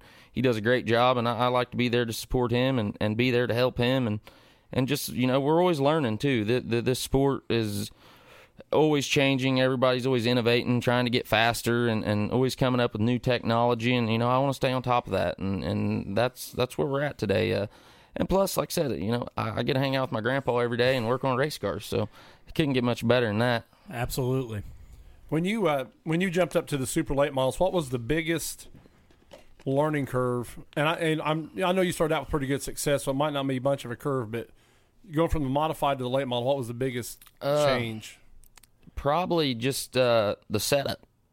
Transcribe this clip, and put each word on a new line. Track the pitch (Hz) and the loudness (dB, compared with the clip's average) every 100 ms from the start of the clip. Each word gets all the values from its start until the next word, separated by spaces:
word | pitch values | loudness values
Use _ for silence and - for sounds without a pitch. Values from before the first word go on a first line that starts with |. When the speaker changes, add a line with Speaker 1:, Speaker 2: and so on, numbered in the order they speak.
| - - - | -16 -20 -10
Speaker 1:
he | 120 | 0
does | 127 110 | 2 2
a | |
great | 107 123 - | 2 2 2
job, | 117 123 123 | 2 4 2
and | 117 | 0
I, | 113 | 0
I | 123 | 0
like | 123 123 | 0 -2
to | 113 | -2
be | 123 | 0
there | 120 117 | 0 0
to | |
support | 107 - 127 120 | -6 -4 -2 0
him | 120 131 131 | 2 2 0
and, | 101 - | -2 -2
and | 107 110 | -2 2
be | 127 | 2
there | 120 120 | 2 0
to | |
help | 117 127 - | 0 0 2
him. | 120 131 117 | 0 2 0
And, | 104 - - - _ _ | -4 -8 -20 -20 _ _
and | - 131 | -2 0
just, | 143 - | -2 -4
you | 90 127 | -2 2
know, | 135 | 2
we're | 139 165 | 2 4
always | 180 151 | 4 4
learning, | 139 160 123 107 | 2 2 0 0
too. | 143 120 104 | 0 0 2
The, | 123 | 0
the, | - 117 | 0 -2
this | 117 127 | 0 -2
sport | - 135 139 131 - | 0 2 2 0 -2
is | 117 107 101 104 - - - - - - - - | 0 0 -4 -8 -12 -20 -20 -20 -20 -20 -20 0
always | 135 156 147 127 | 2 4 2 2
changing. | 147 135 135 131 131 | 2 2 2 2 2
Everybody's | 131 131 127 127 127 | 2 4 2 2 2
always | 123 113 | 2 2
innovating, | 123 113 120 113 123 | 2 4 2 2 0
trying | 123 123 123 | 2 2 2
to | |
get | 120 - | 0 2
faster, | 110 117 113 117 120 120 | 2 2 2 0 2 2
and, | 107 - | 0 0
and | 104 107 | 0 0
always | 123 131 - | 2 0 2
coming | 131 127 | 0 2
up | 120 | 0
with | 107 | 0
new | 113 123 | 0 2
technology. | 127 120 - 117 120 120 120 123 | 0 0 0 2 2 2 2 2
And, | 110 | 2
you | 113 | 0
know, | 120 | 2
I | 127 | 2
wanna | 139 | 0
stay | 131 135 | 0 -2
on | 127 | -2
top | 123 120 107 | 0 0 0
of | |
that. | 95 87 - | -2 -2 -2
And, | 95 95 | -4 -4
and | 65 104 104 107 - 101 | -2 -2 -2 -2 -2 -2
that's, | 123 - - | -2 -4 -10
that's | 120 127 - | -4 -4 -2
where | 151 | -2
we're | 139 | -2
at | 143 - | -4 -4
today. | 98 98 101 | 0 2 2
Uh, | 101 104 - - - - - | 0 -4 -10 -20 -20 -12 -6
and | - | 0
plus, | 185 190 165 | 2 2 -2
like | 147 | -4
I | |
said, | - - 76 | -2 -2 -2
you | 98 | -2
know, | 120 - - | -2 -4 -4
I, | 110 107 | -4 -2
I | |
get | 123 | 0
to | 131 | 0
hang | 139 135 | 0 -2
out | |
with | 131 | -2
my | 120 | -2
grandpa | 113 135 131 120 | -2 -2 0 0
every | 120 117 | 0 2
day | 123 131 | 2 2
and | 113 | 0
work | 127 | 0
on | 135 123 | 0 0
race | 151 - | -2 -2
cars. | 101 90 - | -4 -6 -4
So | 110 107 - - - - | -4 -4 -8 -20 -20 -6
it | |
couldn't | - 147 | -2 0
get | 127 | 2
much | 120 117 113 | 0 -2 2
better | 123 113 | 2 2
than | 104 | 2
that. | 123 117 - _ - | 0 0 -4 _ -14
Speaker 2:
Absolutely. | 120 123 - 127 131 120 104 - - - - - - - | -8 -6 -2 -2 -2 -4 -8 -10 -16 -20 -20 -20 -20 -6
Speaker 3:
When | 151 | -2
you, | 185 226 170 | -2 0 0
uh, | 143 123 - | 0 -2 -10
when | 165 165 | -4 0
you | 190 | 0
jumped | 170 170 175 | 2 2 0
up | - | -2
to | 143 | -2
the | 131 | -2
super | 165 151 139 | -2 0 0
late | 147 | 0
models, | 135 131 - | 2 0 2
what | 185 | 0
was | 185 135 | 0 -2
the | 127 | -4
biggest | 117 160 160 165 - - - - - - _ _ _ - - - 139 | -2 -2 0 -2 -4 -10 -18 -20 -20 -20 _ _ _ -20 -20 -10 -2
learning | 135 151 147 131 | 0 0 0 -2
curve? | 127 127 123 113 - - 160 | -2 0 -2 -6 -12 -8 -2
And | 151 | 0
I, | 170 | 0
and | 165 156 | 0 0
I'm, | 147 160 151 - 180 | -2 -4 -4 -2 0
I | |
know | 185 | 2
you | 185 | 0
started | - 165 | 0 0
out | 156 | 0
with | 135 | -2
pretty | 156 135 | -4 -2
good | 139 | -2
success, | - 117 151 139 | -4 -6 -2 0
so | 139 | 0
it | 135 | -2
might | 151 | -2
not | 143 135 | -2 -2
be | 131 | -2
much | 135 139 120 | -2 -2 -4
of | |
a | 117 | -8
curve, | 147 131 107 | -4 -4 -4
but | 117 - - _ _ _ _ - | -8 -10 -16 _ _ _ _ -6
going | 151 165 | -2 0
from | 160 | 0
the | 135 | 0
modified | 139 160 147 143 135 | 0 0 0 0 0
to | |
the | 123 | 0
late | 135 131 | -2 0
model, | 123 123 | -2 0
what | 139 | -2
was | 117 | -2
the | |
biggest | 120 135 120 - - - _ | -4 -4 -4 -8 -14 -20 _
Speaker 1:
Uh, | 139 147 147 | 0 2 2
Speaker 3:
change? | 123 113 110 - - - - - - - _ - - | 2 -2 -8 -12 -20 -20 -20 -20 -20 -20 _ -16 -4
Speaker 1:
Probably | 139 160 185 165 143 113 | 0 0 2 0 0 0
just, | 127 127 - 127 | -2 -2 -2 2
uh, | 123 117 104 - - | 4 4 4 -2 -4
the | 104 | -2
setup, | - 139 131 - - _ _ | 2 0 0 -8 -12 _ _